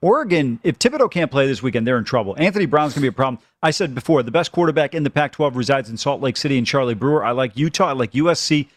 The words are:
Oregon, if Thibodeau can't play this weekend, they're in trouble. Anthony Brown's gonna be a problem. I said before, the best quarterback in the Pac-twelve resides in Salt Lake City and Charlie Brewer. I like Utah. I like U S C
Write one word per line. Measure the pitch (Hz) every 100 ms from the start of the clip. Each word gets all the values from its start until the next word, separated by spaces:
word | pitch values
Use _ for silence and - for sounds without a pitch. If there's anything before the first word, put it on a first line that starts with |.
Oregon, | 170 269 254 180 135 117
if | 180 -
Thibodeau | 247 294 233
can't | 180 156
play | 139 139
this | 113
weekend, | 127 117 117
they're | 123
in |
trouble. | 107 127 98 110
Anthony | 175 202 170
Brown's | 151 151
gonna | 143
be | 139
a |
problem. | 110 131 123 _ _
I | 160
said | - 175 123
before, | - 151
the | 117
best | 160 165
quarterback | - 170 151 143
in | 165
the | 143
Pac-twelve | - 143 - 147 127
resides | 117 139 110
in | 113
Salt | 143 139
Lake | 131 -
City | 147 135
and | 117
Charlie | 143 123
Brewer. | 110 135 151
I | 107
like | 123 131 120
Utah. | 160 - 180
I |
like | 135 113
U | 127 160
S | 160
C | - 151 135